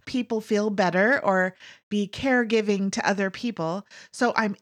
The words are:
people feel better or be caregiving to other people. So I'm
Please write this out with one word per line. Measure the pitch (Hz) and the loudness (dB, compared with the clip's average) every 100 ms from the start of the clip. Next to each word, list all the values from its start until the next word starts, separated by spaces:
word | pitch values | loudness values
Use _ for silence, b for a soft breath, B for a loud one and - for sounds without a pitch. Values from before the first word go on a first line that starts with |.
| - | -6
people | 254 - 220 | -6 -2 -4
feel | - 208 214 | -2 0 0
better | 202 180 180 214 277 202 | 2 2 4 4 2 2
or | 185 185 - B B - | 2 0 -4 B B -6
be | 208 202 | -4 -4
caregiving | - 269 247 226 220 208 196 196 | -2 0 2 2 2 2 0 0
to | - - | -2 0
other | 196 190 | 0 -2
people. | - 240 196 160 190 - B B | -4 -8 -4 -4 -6 -10 B B
So | - 240 - | -2 0 2
I'm | 214 208 | -2 -2